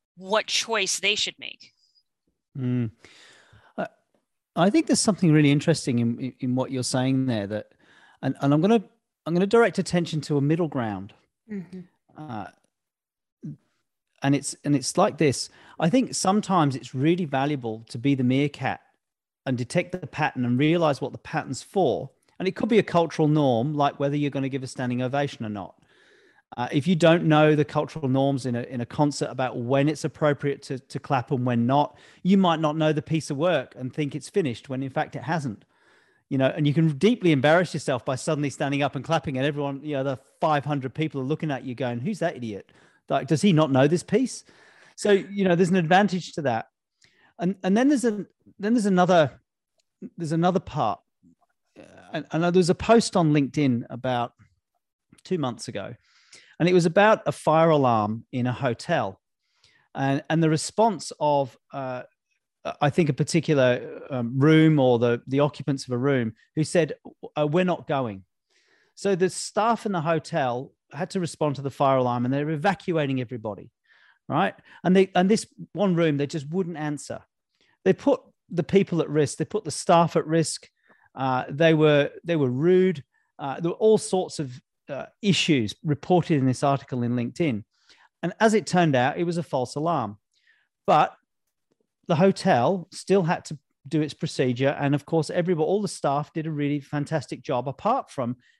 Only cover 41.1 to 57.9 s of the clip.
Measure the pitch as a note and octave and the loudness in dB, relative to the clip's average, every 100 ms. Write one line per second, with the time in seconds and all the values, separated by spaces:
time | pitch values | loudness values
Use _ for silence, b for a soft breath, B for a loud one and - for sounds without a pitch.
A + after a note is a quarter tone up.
41.1 | C#3 C3 D3+ D#3 C3 C3+ A#2+ B2 A#2+ D3+ | -4 -4 -4 -4 -6 -8 -6 -6 -4 -6
42.1 | G3 E3+ - A#2 G2 - b b b - | -4 -6 -6 -10 -12 -14 b b b -4
43.1 | C#3+ D3 D#3 G3+ D3+ D3+ C3 D3 F3 - | -4 0 2 4 6 4 4 4 2 0
44.1 | G#3+ B3+ - - b b b b - G#3 | -2 -2 -6 -18 b b b b -6 2
45.1 | G3 - G3+ F#3+ F3 F3+ F#3 D#3+ F#3 G#3 | 2 2 0 2 4 4 4 4 4 4
46.1 | F#3 - - C#3 A2+ - _ _ _ b | 0 -6 -4 -2 -2 -6 _ _ _ b
47.1 | b b b F3+ G3 F#3 G#3 C#4 C#4 A#3 | b b b -6 -4 0 2 4 2 0
48.1 | G#3 - _ _ - G3+ A#3+ G3+ F3+ F3+ | -2 -8 _ _ -8 0 0 2 2 4
49.1 | F3+ C#3 - _ _ _ _ _ _ - | 6 4 0 _ _ _ _ _ _ -20
50.1 | - D#3+ E3 F3 F3+ - D3 A2+ - _ | -10 -4 0 2 0 -4 -4 -2 -4 _
51.1 | _ E2+ _ _ _ _ - - - - | _ _ _ _ _ _ -20 -20 -20 -12
52.1 | D#3+ - D#3+ F3 F3+ E3+ - - A#3 - | -12 -6 -2 2 4 2 0 4 4 4
53.1 | F#3+ D#3+ D3 C3+ D3+ C#3 A#2+ - A#2+ B2+ | 0 2 2 0 0 0 0 -4 -8 -4
54.1 | B2 B2 _ _ _ _ _ _ _ _ | -2 -4 _ _ _ _ _ _ _ _
55.1 | _ - F#3 C3 A#2 - G2+ G#2+ A#2+ b | _ -6 -4 -4 -6 -10 -10 -12 -14 b
56.1 | b b b b b E3+ F3+ E3+ F3+ G#3 | b b b b b 2 4 4 4 6
57.1 | G#3 - - - D#3 E3 D3+ B2+ | 4 0 -2 2 4 6 4 4